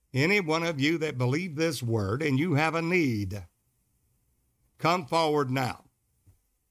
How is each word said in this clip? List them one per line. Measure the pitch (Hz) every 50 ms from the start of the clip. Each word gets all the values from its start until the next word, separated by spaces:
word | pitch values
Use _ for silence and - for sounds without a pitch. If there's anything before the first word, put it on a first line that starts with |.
| _ _ -
"Any | 123 139 170 202 208
one | 185 151 156 165 170
of | 170 170 135
you | 135 151 170 160
that | 156 151 139 123
believe | 127 123 135 160 190 185 143
this | 139 165 165 160 - 123
word | 117 113 110 101 95 107 135 -
and | 151 131 131
you | 160 185 143
have | 139 156 160 156
a | 165 165
need, | 165 180 180 160 135 113 104 101 95 107 101 90 - _ _ _ _ _ _ _ _ _ _ _ _ _ _ _ _ _ _ _ _ _ _ _ _ _ _
come | - 147 175 185 156
forward | 123 165 165 165 156 151 147 143 127
now | 127 135 131 113 - - - _ _ _ _ _ _ _ _ _ _ _ _ _ _ _ _ _